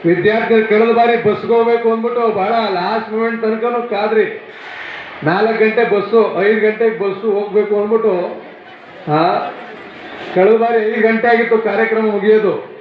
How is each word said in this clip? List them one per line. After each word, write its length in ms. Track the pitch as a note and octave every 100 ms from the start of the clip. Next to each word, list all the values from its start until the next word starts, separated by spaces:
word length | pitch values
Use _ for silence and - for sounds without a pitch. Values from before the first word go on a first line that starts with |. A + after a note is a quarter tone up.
ವಿದ್ಯಾರ್ಥಿಗಳು 640 | E3+ F3+ G#3 A3+ A3+ A3+ A3
ಕಳೆದ 280 | G#3+ A#3 A3+
ಬಾರಿ 200 | A#3 A#3
ಬಸ್ಗೆ 380 | G#3 G3+ F#3+
ಹೋಗ್ಬೇಕು 380 | A#3 A#3 A3+ A#3
ಅಂದ್ಬಿಟ್ಟು 280 | A3+ A#3 A#3+
ಬಹಳ 320 | A#3 G#3 G3 A3+ G#3
ಲಾಸ್ಟ್ 420 | F3+ F#3 A3 G#3+
ಮೂಮೆಂಟ್ 300 | G#3+ A3+ A3+
ತನಕನೂ 460 | A3 A3 A#3+ A#3+ -
ಕಾದ್ರಿ. 540 | G3+ G#3+ A3 G3 - - - - - - - - -
ನಾಲ್ಕು 280 | D3 F#3 A3
ಗಂಟೆ 320 | A3 A3 A3+ A#3
ಬಸ್ಸು, 520 | G3+ G3+ A3+ G3+ D#3
ಐದು 180 | G3+ A3
ಗಂಟೆಗೆ 380 | G#3+ G#3 A3+ F3
ಬಸ್ಸು 320 | G3 F3+ A3
ಹೋಗ್ಬೇಕು 500 | G3+ G3+ G3+ G3+ G3+
ಅಂದ್ಬಿಟ್ಟು, 600 | G#3 A3+ A3 F3+ F3 - - - - - - - -
ಆ, 380 | D3+ E3+ - - - - - - - - - -
ಕಳೆದ 200 | F#3 G3
ಬಾರಿ 320 | A3+ A#3 A#3 G#3+
ಐದು 160 | A#3
ಗಂಟೆ 260 | A3 A3+ A#3+
ಆಗಿತ್ತು 300 | A#3 A3+ A3
ಕಾರ್ಯಕ್ರಮ 520 | A3 G3+ A3 A3 A3
ಮುಗಿಯೋದು. 640 | G3+ G3+ G#3+ F#3 D3+ - -